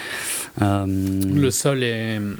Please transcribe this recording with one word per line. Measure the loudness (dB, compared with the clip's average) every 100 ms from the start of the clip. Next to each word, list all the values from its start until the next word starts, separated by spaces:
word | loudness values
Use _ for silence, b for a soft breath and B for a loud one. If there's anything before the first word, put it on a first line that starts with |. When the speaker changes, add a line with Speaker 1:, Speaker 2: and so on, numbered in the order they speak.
| B B B B B 0
Speaker 1:
Euh, | 2 2 2
Speaker 2:
Le | 0 0 0 2 2 2
sol | 2 0 2
est, | 0 0 -2 -2 -4